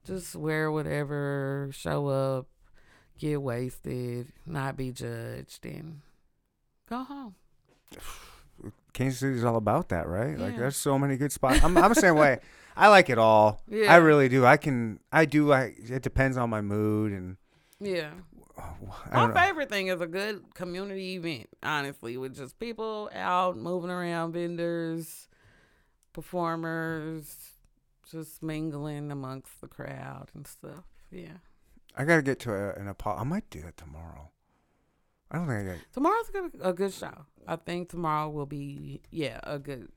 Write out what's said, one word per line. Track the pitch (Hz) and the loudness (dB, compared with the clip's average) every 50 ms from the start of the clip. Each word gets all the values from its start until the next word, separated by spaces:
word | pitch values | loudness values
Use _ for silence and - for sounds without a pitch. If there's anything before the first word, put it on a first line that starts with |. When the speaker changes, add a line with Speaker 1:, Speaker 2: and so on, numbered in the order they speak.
| _ | _
Speaker 1:
just | - 185 185 170 - - | -10 -10 -10 -10 -12 -12
wear | 170 151 156 156 156 156 156 | -6 -4 -2 -2 0 0 -2
whatever, | 151 156 147 156 147 147 147 139 147 143 143 143 143 139 135 135 139 139 139 139 | -2 -4 -4 -2 -4 -4 -4 -4 -4 -4 -4 -4 -4 -4 -4 -4 -4 -6 -6 -8
show | 139 - - 165 151 147 143 139 | -10 -8 -6 -4 -4 -2 -2 -2
up, | 135 135 135 135 135 131 131 _ _ _ _ _ - - _ _ _ _ _ _ _ - | -2 0 0 -2 -4 -6 -8 _ _ _ _ _ -20 -20 _ _ _ _ _ _ _ -8
get | - 151 151 147 | -6 -4 -4 -4
wasted, | 139 131 117 120 127 127 - - - 143 127 123 123 120 120 120 120 - - - - | -4 -4 -6 -4 -6 -8 -10 -12 -12 -10 -8 -8 -8 -8 -8 -10 -10 -12 -18 -20 -16
not | 165 165 147 135 139 131 | -10 -8 -6 -6 -6 -6
be | 135 131 127 | -6 -8 -8
judged, | 123 - 120 117 117 117 117 117 117 127 131 _ - - - | -8 -10 -10 -10 -10 -10 -10 -10 -12 -12 -14 _ -20 -16 -14
and | - - - 160 160 165 143 _ _ _ _ _ _ _ _ _ _ _ _ _ _ _ _ _ _ | -14 -14 -14 -14 -16 -18 -18 _ _ _ _ _ _ _ _ _ _ _ _ _ _ _ _ _ _
go | 233 247 | -10 -10
home. | 262 262 285 277 269 214 180 _ _ _ _ _ _ _ _ _ _ _ - - - - - - - - - - - - _ - - 107 - _ _ _ | -10 -12 -14 -16 -16 -16 -20 _ _ _ _ _ _ _ _ _ _ _ -20 -16 -14 -14 -14 -14 -18 -20 -20 -20 -20 -20 _ -18 -18 -18 -18 _ _ _
Speaker 2:
Kansas | _ - 127 135 131 120 | _ -2 -2 -2 0 -2
City's | 131 135 131 120 117 | -2 -2 0 0 0
all | 120 117 | 2 2
about | 113 107 104 110 151 175 - | 2 2 2 0 0 0 -2
that, | 95 85 80 | -4 -4 -2
right? | 78 85 95 117 - 78 - | -2 -2 -2 -2 -4 -4 -6
Like, | 82 98 | -6 -6
Speaker 1:
Yeah. | - - | -4 -2
Speaker 2:
there's | 120 135 139 | -4 -4 -4
so | - - 147 139 135 | -2 -2 0 2 2
many | 143 139 135 | 2 0 0
good | 120 143 143 | -2 -2 -4
spots. | - - - 131 131 302 - | -2 0 2 4 6 8 8
I'm, | - 139 | 8 8
I'm | 170 175 202 | 8 8 8
the | 233 320 | 6 6
same | 208 185 165 | 6 6 8
way. | 151 151 143 127 - - | 8 6 6 6 2 -4
<laughs> | - - - - - - - | -18 -20 -20 -20 -16 2 6
I | 180 208 | 8 10
like | 208 190 170 - | 10 10 8 8
it | 123 | 4
all. | 113 113 110 110 107 107 107 104 - - - | 6 8 8 10 10 8 8 6 0 -10 -6
Speaker 1:
Yeah. | 208 214 214 - | -2 0 8 10
Speaker 2:
I | 160 | 12
really | 175 165 156 151 147 135 131 | 12 12 10 8 8 6 6
do. | 123 135 127 | 6 8 8
I | 120 147 156 | 8 8 8
can, | - 156 135 120 117 110 101 - _ _ | 6 0 0 0 -2 -4 -6 -10 _ _
I | - 151 160 | 4 4 4
do, | 143 135 151 147 | 4 4 2 4
like, | 147 143 131 131 107 57 - 98 113 | 6 4 4 2 -2 -8 -14 -12 -8
it | 127 131 | -8 -4
depends | - 123 - - 135 135 127 | -4 -2 0 2 2 2 2
on | 127 123 117 | -2 -2 -2
my | 113 107 | -2 -2
mood | 104 101 101 104 107 107 107 107 107 107 | -2 -2 -2 0 0 0 0 0 0 -2
and | 98 95 92 90 92 _ _ _ _ _ _ _ _ _ | -4 -6 -10 -12 -14 _ _ _ _ _ _ _ _ _
Speaker 1:
Yeah. | 202 202 185 170 156 151 156 180 - _ - - - _ _ - | -8 -6 -4 -6 -6 -8 -12 -18 -20 _ -20 -20 -20 _ _ -14
Speaker 2:
I | - - - - - - - - - - | -14 -14 -14 -14 -14 -16 -16 -16 -12 -2
Speaker 1:
My | - - | 2 2
Speaker 2:
don't | - - - | 2 4 4
know. | 370 | 4
Speaker 1:
favorite | 359 392 381 311 277 - | 4 4 2 -2 -4 -4
thing | 214 196 190 | -2 -4 -2
is | 185 185 165 | -2 -2 -4
a | 175 | -4
good | 170 165 190 202 214 214 185 - - _ | -6 -4 -4 -4 -4 -6 -10 -14 -20 _
community | - 185 180 175 185 196 202 196 190 190 185 185 | -12 -10 -10 -8 -10 -10 -10 -10 -10 -8 -8 -8
event, | 185 165 170 156 117 107 - - _ | -8 -6 -8 -8 -8 -12 -18 -20 _
honestly, | - - 151 147 139 139 139 - - 117 120 127 | -6 -4 -4 -4 -4 -6 -10 -10 -10 -10 -8 -8
with | 131 135 127 | -8 -10 -10
just | 123 139 120 - _ | -12 -16 -16 -12 _
people | 226 240 233 214 220 220 220 214 208 - - | -10 -10 -8 -8 -8 -8 -8 -8 -10 -10 -10
out | 190 185 185 180 180 185 185 180 | -8 -4 -2 0 0 0 0 -2
moving | - - 170 180 180 170 175 | -4 -6 -6 -6 -4 -4 -6
around, | 180 180 180 170 170 170 165 165 | -6 -6 -6 -4 -4 -4 -4 -4
vendors, | 165 170 175 170 170 170 170 170 170 170 165 165 165 165 165 - - - - _ _ _ _ _ _ _ _ _ _ _ _ _ _ _ _ _ | -6 -6 -6 -6 -6 -4 -4 -4 -4 -4 -4 -6 -6 -8 -10 -12 -16 -20 -20 _ _ _ _ _ _ _ _ _ _ _ _ _ _ _ _ _
performers, | _ 170 156 - - 180 170 165 165 165 165 165 165 165 160 160 165 160 151 160 160 160 151 - - - - - _ _ _ _ _ _ _ _ _ _ _ - | _ -18 -16 -8 -6 -4 -4 -4 -4 -4 -6 -6 -6 -4 -4 -6 -6 -6 -8 -8 -10 -12 -12 -16 -20 -20 -20 -20 _ _ _ _ _ _ _ _ _ _ _ -16
just | - 160 156 156 - - | -14 -14 -14 -14 -16 -10
mingling | - 160 156 156 156 160 147 143 143 151 147 147 147 147 | -8 -8 -6 -6 -6 -6 -8 -8 -8 -8 -8 -8 -10 -10
amongst | 143 139 135 131 131 135 - - - _ | -10 -10 -10 -10 -12 -14 -16 -20 -20 _
the | - - | -20 -20
crowd | - - - 147 139 131 131 135 135 135 135 - _ | -16 -14 -14 -12 -12 -12 -14 -14 -14 -16 -18 -20 _
and | 151 143 | -20 -20
stuff. | - - _ - 147 139 156 - - _ - - - | -20 -20 _ -18 -18 -18 -18 -20 -20 _ -20 -20 -20
Yeah. | - 180 170 160 160 175 _ _ _ _ _ _ _ - _ _ _ | -18 -18 -18 -18 -20 -20 _ _ _ _ _ _ _ -20 _ _ _
Speaker 2:
I | - 135 | -6 2
gotta | 156 170 160 | 4 4 4
get | 139 139 131 - | 4 0 -4 -4
to | - 120 | -4 -6
a, | 104 95 101 101 - | -4 -4 -4 -6 -8
an | - 98 101 | -8 -10 -12
apo-, | 95 - - 104 95 | -12 -8 -6 -6 -4
I | 73 110 | -4 -4
might | 139 175 208 - _ | -6 -6 -6 -8 _
do | - 78 | -16 -16
that | 76 - - | -16 -16 -18
tomorrow. | - 80 76 71 78 82 82 73 71 73 78 _ _ _ _ _ _ _ _ _ _ _ _ _ _ _ _ _ _ _ _ | -20 -20 -20 -18 -18 -18 -18 -18 -20 -20 -20 _ _ _ _ _ _ _ _ _ _ _ _ _ _ _ _ _ _ _ _
I | - 160 | -6 -6
don't | 175 151 | -4 -2
think | 123 104 101 92 | -4 -4 -4 -6
I | |
got | 90 85 - _ | -8 -10 -12 _
Speaker 1:
Tomorrow's | _ 247 277 339 415 466 440 - | _ 0 0 2 2 0 -2 -6
gonna | - 392 359 339 | -8 -8 -8 -10
be | - 262 | -12 -4
a | - 185 | -4 -4
good | 180 170 196 196 | -2 -2 -4 -6
show. | 185 - 185 151 - - 147 _ _ _ - - | -6 -10 -14 -14 -14 -18 -20 _ _ _ -10 -10
I | 165 | -10
think | 165 _ - 175 175 180 170 | -10 _ -8 -8 -8 -8 -10
tomorrow | - 170 175 156 151 151 151 151 | -8 -6 -4 -2 -2 -2 -4 -4
will | 151 151 143 | -6 -8 -10
be, | 143 147 143 143 143 139 143 151 143 139 - _ _ | -8 -10 -12 -10 -12 -12 -14 -14 -14 -16 -16 _ _
yeah, | - 160 147 123 113 - - | -8 -6 -6 -6 -6 -10 -10
a | - 135 143 | -10 -10 -10
good | 135 143 139 123 98 - _ | -10 -12 -12 -12 -14 -18 _